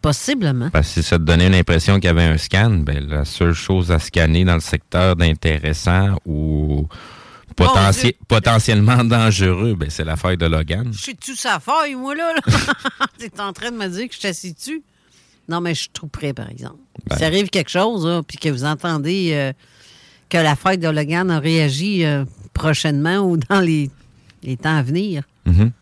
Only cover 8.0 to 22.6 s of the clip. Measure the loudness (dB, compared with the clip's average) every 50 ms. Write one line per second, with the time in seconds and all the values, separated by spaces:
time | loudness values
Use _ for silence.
8 | 2 0 -2 _ -4 _ 0 2 2 4 2 2 4 2 2 4 4 4 4 4
9 | 4 2 2 4 4 2 2 2 2 2 2 0 0 -2 -2 -2 -4 -8 -6 -6
10 | -6 -4 -4 -2 -2 -2 -2 0 0 0 0 0 -2 -2 -4 -4 -4 -6 -8 -8
11 | -10 -12 -12 -12 -12 -12 -10 -8 -4 -4 -4 -4 -2 -2 0 0 0 -2 -4 -8
12 | -8 -8 -6 -4 -4 -2 -2 -2 0 0 0 0 0 -2 -4 -4 -4 -8 -6 -4
13 | -6 -6 _ _ -16 -16 _ -8 -8 -8 -8 -8 -10 -8 -6 -6 -6 -6 -6 -6
14 | -8 -10 -10 -8 -6 -6 -6 -6 -10 -14 -14 _ -12 -10 -10 -10 -12 _ _ _
15 | _ _ _ _ _ _ _ _ _ -6 -6 -4 -4 -4 -4 -6 -8 -10 _ -16
16 | -16 -14 -14 -8 -8 -8 -8 -8 -12 -14 -14 -16 -16 -16 -16 -20 _ _ _ -16
17 | -8 -6 -4 -2 -2 0 0 0 -2 0 -2 -4 -4 -2 0 0 0 0 0 -2
18 | -2 -2 -2 -2 -4 _ -12 -6 -4 -4 -4 -2 -2 -4 -4 -2 -4 -4 -4 -2
19 | -2 -2 -2 -2 -2 -2 -2 -2 -2 -4 -6 _ _ _ _ _ -20 -20 -20 -20
20 | -20 -20 _ _ _ _ 0 2 4 4 2 2 0 0 0 0 0 -2 -2 -2
21 | -2 -2 -2 -2 0 0 0 0 0 0 2 2 2 0 0 -2 -4 -2 0 0
22 | 0 0 0 -2 -4 -6 -10 -18 -20 -8 _ -2